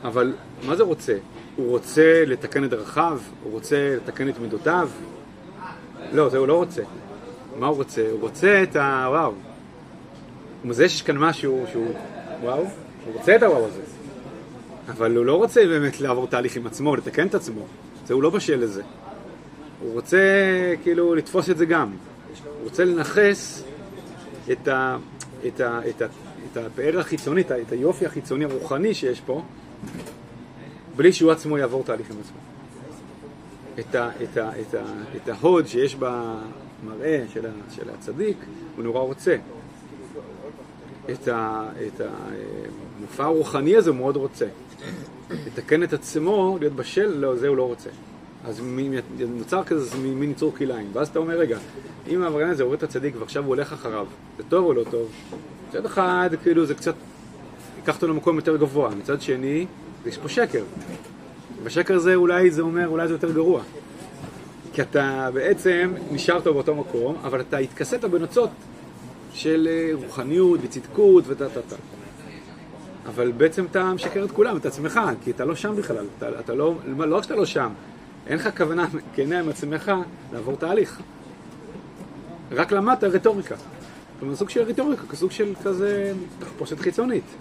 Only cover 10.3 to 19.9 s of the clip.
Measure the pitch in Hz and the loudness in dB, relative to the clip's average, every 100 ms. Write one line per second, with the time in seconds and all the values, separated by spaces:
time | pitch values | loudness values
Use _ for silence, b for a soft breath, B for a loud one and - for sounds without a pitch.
10.3 | - - - 123 117 175 - - 143 156 | -18 -18 -12 -6 6 6 6 0 4 4
11.3 | 156 139 131 117 117 117 120 - - - | 2 0 0 0 -2 -2 -4 -8 -12 -10
12.3 | - 120 135 190 - - - - 110 - | -6 -2 0 -2 -6 -16 -14 -10 0 6
13.3 | 226 226 143 110 92 - - - - - | 8 8 6 2 -2 -12 -14 -14 -14 -14
14.3 | - - - - - - 107 113 117 120 | -16 -16 -18 -16 -16 -12 0 4 4 6
15.3 | 160 226 240 196 160 143 123 139 123 127 | 6 6 8 8 6 2 0 0 0 2
16.3 | 123 123 120 117 - 143 131 113 127 175 | 0 0 -4 -8 -2 2 2 0 0 2
17.3 | 196 - 107 98 - - - - 127 147 | 0 -2 -10 -10 -16 -20 -18 0 4 4
18.3 | 190 - 139 113 98 101 - - - - | 2 2 2 2 -2 -10 -14 -16 -16 -16
19.3 | - - - - - 123 | -18 -18 -18 -18 -12 -6